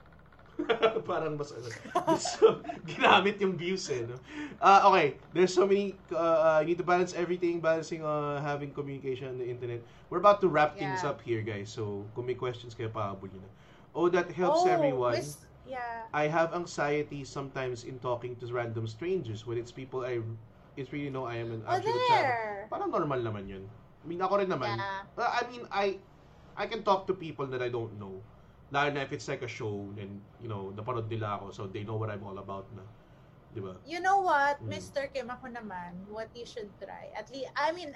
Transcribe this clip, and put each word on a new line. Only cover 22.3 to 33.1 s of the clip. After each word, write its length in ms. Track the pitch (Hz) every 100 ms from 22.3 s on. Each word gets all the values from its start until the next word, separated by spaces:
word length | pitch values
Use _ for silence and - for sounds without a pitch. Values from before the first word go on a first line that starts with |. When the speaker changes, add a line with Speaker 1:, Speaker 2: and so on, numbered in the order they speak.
| 233 214 202 214
Speaker 1:
Parang 200 | - 392
normal 280 | 214 156 131
naman 240 | 117 104 98
yun. 160 | 95 98
I 360 | - - - 151
mean, 120 | 175
ako 200 | 185 202
rin 80 | 185
naman. 300 | 151 - -
Speaker 2:
Yeah. 240 | 196 196 196 -
Speaker 1:
Uh, 120 | 240
I 140 | 240 240
mean, 140 | 247 -
I, 260 | 202 202 190 - - - - - -
I 100 | 208
can 160 | 226
talk 220 | 208 190 -
to 60 |
people 320 | - 160 - 135
that 80 | 127
I 60 | 123
don't 300 | 120 110 104
know. 240 | 98 95 - - - - -
Lalo 200 | 139 147
na 80 | 139 135
if 60 |
it's 160 | 143 -
like 140 | 131
a 60 | 120
show 380 | - 110 101 101 104
and, 240 | 98 101 - -
you 60 | 117
know, 240 | 98 95
napanood 320 | 104 117 117 110
nila 300 | 113 104 101
ako, 120 | 95
so 60 | - 98
they 180 | 104
know 120 | 104 110
what 140 | 107
I'm 120 | 101 101
all 120 | 98
about 280 | 95 98 -
na. 80 | 101 101 - -